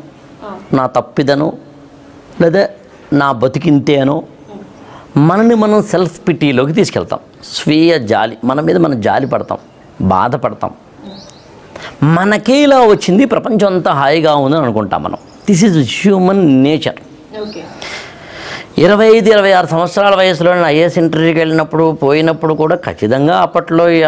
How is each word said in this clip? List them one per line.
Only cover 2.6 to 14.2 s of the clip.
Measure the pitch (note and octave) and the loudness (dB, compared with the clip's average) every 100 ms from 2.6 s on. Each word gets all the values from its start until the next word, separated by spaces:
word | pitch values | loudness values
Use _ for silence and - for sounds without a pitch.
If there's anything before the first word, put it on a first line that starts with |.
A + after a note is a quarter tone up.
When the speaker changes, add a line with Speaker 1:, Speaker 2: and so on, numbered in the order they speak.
| - - - - - | -2 -6 -20 -20 -4
Speaker 2:
నా | C#3+ C#3 | 0 0
బతికింతే | A#2+ B2+ C#3 E3 C#3+ D3 C#3 | 0 -2 -2 0 0 2 0
అనో, | C3+ D#3 - - - - - - - - - C#3+ | 0 -2 -6 -16 -20 -20 -20 -20 -20 -20 -6 0
మనని | D#3 F#3+ A3+ | 2 2 2
మనం | A#3 G#3+ G#3+ | 2 2 0
సెల్ఫ్ | G#3 E3+ F3 - - | 0 -2 -2 -4 -6
పిటీలోకి | D#3 D3 B2 C#3 | -2 0 0 0
తీసుకెళ్తాం. | E3 E3 G2+ E2+ - - - | 0 -2 -2 -6 -8 -12 -20
స్వీయ | - - - D#3 E3 D#3+ | -16 -8 -2 2 2 0
జాలి, | G#2+ G#2+ A2+ A2 | 0 -2 -2 -4
మన | A#2+ C#3 | -4 -2
మీద | D#3+ F3+ | 0 0
మనం | D#3+ B2+ | 0 -2
జాలి | G#2 G#2+ C3+ | -2 -2 -2
పడతాం, | A2+ - G2 - - - - | -4 -6 -10 -12 -20 -20 -6
బాధపడతాం. | F#2+ F#2 A#2 C3 A#2 G#2 - - - - G3+ G3 - - - - - - - - | -2 0 0 -2 -6 -6 -10 -12 -20 -20 -20 -20 -20 -20 -20 -20 -20 -20 -20 -4
మనకే | C#3+ E3+ G3 G#3 G#3 C4+ | 0 0 0 -2 0 2
ఇలా | C#4+ C4+ A3+ | 4 4 4
వచ్చింది, | G3+ - F#3+ | 4 2 2
ప్రపంచం | C4+ A3+ - A3 G3+ | 2 0 -2 0 0
అంతా | F#3 F#3 | 0 -2
హాయిగా | D3 C#3 D#3+ | 0 0 0